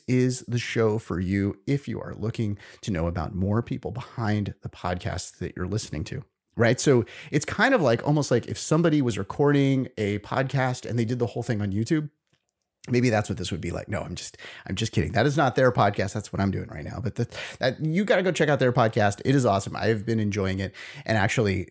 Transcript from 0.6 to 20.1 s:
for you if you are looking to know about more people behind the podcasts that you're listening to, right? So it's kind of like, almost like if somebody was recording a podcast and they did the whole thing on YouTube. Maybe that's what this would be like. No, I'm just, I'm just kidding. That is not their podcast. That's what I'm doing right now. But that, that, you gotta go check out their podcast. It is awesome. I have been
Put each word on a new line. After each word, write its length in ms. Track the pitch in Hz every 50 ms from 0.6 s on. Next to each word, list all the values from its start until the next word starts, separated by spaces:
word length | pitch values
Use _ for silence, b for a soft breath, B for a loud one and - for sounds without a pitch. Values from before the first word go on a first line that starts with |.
| - - - 117 113 110 107 107
for 220 | - - 90 85
you 380 | 92 90 98 98 98 101 - - _
if 220 | - 139 139 - -
you 120 | 110 92
are 140 | - - -
looking 440 | - 104 110 - - 113 104 101 - B B B B B
to 80 | -
know 160 | 98 80 82
about 280 | 85 85 95 78 - -
more 280 | 90 92 98 104 117 117
people 280 | - - 123 - -
behind 640 | 110 123 - - - - 113 104 104 104 101 98 98 _ -
the 60 | -
podcasts 680 | - - - 90 90 87 - 90 87 90 - - - -
that 160 | 90 - -
you're 100 | - 87
listening 380 | 92 98 113 - - - - -
to, 200 | - - - - _ _ _ _ _ _
right? 240 | - 117 113 110 -
So 240 | - 156 135 120 110 B B B B B
it's 140 | B 151 -
kind 300 | - - - 214 262 277
of 80 | - 156
like, 240 | 123 117 117 -
almost 240 | - 147 156 135 -
like 160 | 131 117 -
if 120 | - - -
somebody 440 | - - 151 160 170 165 151 151 135
was 160 | 120 107 98
recording 680 | 95 - - - 147 143 143 143 139 135 135 131 123 - - -
a 200 | 107 101 104 101
podcast 680 | - - - 127 135 131 - 135 131 127 127 - - -
and 100 | 110 120
they 60 | 117
did 140 | 107 127 120
the 80 | 120
whole 160 | 107 - 127 117
thing 180 | - 117 104
on 120 | 104 101 95
YouTube. 380 | 104 117 - 170 156 151 147 _ _ _ _ _ _ _ _ _ _ _ _ _ _ - -
Maybe 220 | 123 123 123 127
that's 180 | 107 104 104 -
what 80 | 98
this 160 | - 90 - 98
would 80 | -
be 120 | - 85 82
like. 180 | 87 - -
No, 100 | - -
I'm 140 | - - 90
just, 240 | - - - - - B B B B B
I'm 80 | B 92
just 180 | 92 113 - -
kidding. 200 | - 80 - -
That 140 | 104 117
is 100 | 147 135
not 180 | 156 147 127 -
their 160 | 147 131 127
podcast. 440 | 123 - 110 101 101 - 98 98 -
That's 180 | 107 - - -
what 80 | -
I'm 100 | 98 98
doing 160 | 92 98 92 -
right 140 | 73 76 73
now. 140 | - - 90 -
But 140 | - -
that, 220 | - 120 - - B B B B B
that, 260 | 117 131 120 - 151
you 220 | 156 160 185 214
gotta 160 | 202 226 180 -
go 100 | 185 151
check 160 | - 160 143
out 100 | 147 135
their 140 | 135 123 123
podcast. 480 | 135 120 110 - 117 104 101 101 - -
It 120 | - 139
is 100 | 143 120
awesome. 320 | 113 98 110 - - -
I 120 | - 95 104
have 180 | 113 107 98
been 120 | 117